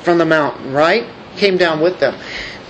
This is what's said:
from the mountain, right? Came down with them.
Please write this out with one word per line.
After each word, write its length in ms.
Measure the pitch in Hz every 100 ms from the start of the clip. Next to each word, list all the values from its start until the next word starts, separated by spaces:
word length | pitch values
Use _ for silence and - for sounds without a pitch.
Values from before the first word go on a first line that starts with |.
from 160 | - 170
the 80 | 160
mountain, 480 | 160 143 - 135
right? 320 | 135 160 214 233 - - -
Came 180 | 202 180
down 260 | 175 156
with 180 | 165 180
them. 160 | 131 - - - - - -